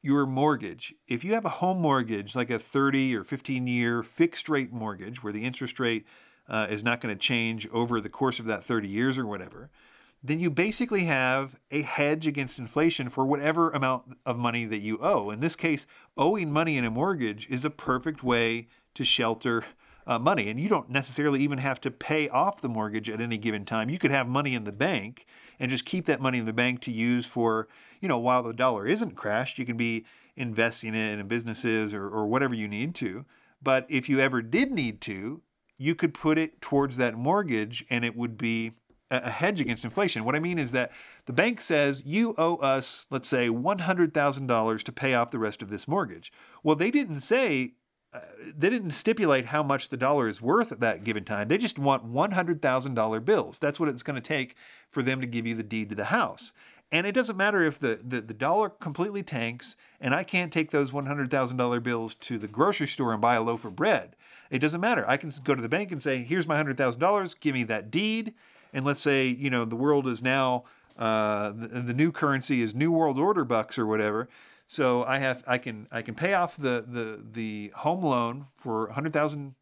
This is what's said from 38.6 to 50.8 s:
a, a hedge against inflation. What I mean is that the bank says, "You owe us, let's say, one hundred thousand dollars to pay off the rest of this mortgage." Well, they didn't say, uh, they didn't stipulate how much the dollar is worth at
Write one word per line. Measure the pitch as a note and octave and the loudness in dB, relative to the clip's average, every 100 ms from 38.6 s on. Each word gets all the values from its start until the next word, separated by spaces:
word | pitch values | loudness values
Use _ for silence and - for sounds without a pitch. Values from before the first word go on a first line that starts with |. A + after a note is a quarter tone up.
| A2+ A2+ _ _ _ | -4 -8 _ _ _
a, | B2+ B2 | -2 -2
a | |
hedge | - F3 G3 | -2 -2 0
against | B2 A2+ | -2 -2
inflation. | A#2+ C#3+ G3 A#2 | -4 0 0 0
What | A2 D3 | 0 0
I | |
mean | E3+ F3 | 0 -2
is | C3 | 0
that | B2+ A#2+ - - - - | 0 -2 -6 -20 -18 -4
the | |
bank | B2 G#3 A#3 | 2 2 2
says, | - D#3+ C#3+ C3+ C3+ | 0 2 4 0 -2
"You | F3+ A#3 - | 2 2 2
owe | E3 E3+ | 2 2
us, | C#3 C3+ C3 - - | 2 2 0 -6 -6
let's | C3 - | -6 0
say, | C3 A#2+ | 2 2
one | A2+ D3 G3 | 0 0 0
hundred | E3+ F3+ E3 | 0 2 2
thousand | D3+ C#3+ C3+ C3+ | 4 2 2 2
dollars | A#2 A2 A2 | 2 4 0
to | - | -4
pay | A#2+ C3+ | -4 0
off | B2 A#2 | 2 2
the | B2+ | 0
rest | G#2+ G2+ | -2 -4
of | G2+ | -8
this | G2+ - | -8 -2
mortgage." | F3 C#3+ E2+ - _ - - | -2 -2 -8 -18 _ -20 -4
Well, | D3+ D3+ | 0 2
they | F#3 | 4
didn't | D4 A#3+ D3 | 2 0 -6
say, | - A#3+ B3+ C#3 B2+ _ _ _ _ | 0 2 4 2 -2 _ _ _ _
uh, | - - G2+ C#3 D3+ | -18 -18 -16 -16 0
they | E3+ | 2
didn't | A#3+ F#3 | 2 -2
stipulate | C#3+ - A3 F#3 C3+ A#2 | -2 0 2 4 4 4
how | D3+ | 0
much | C#3+ C3+ - | 2 0 0
the | B2 | 0
dollar | B2+ D3 A#2 | 2 4 2
is | G#2 | 0
worth | A2+ G3 A#3 | 2 4 4
at | A2 | 2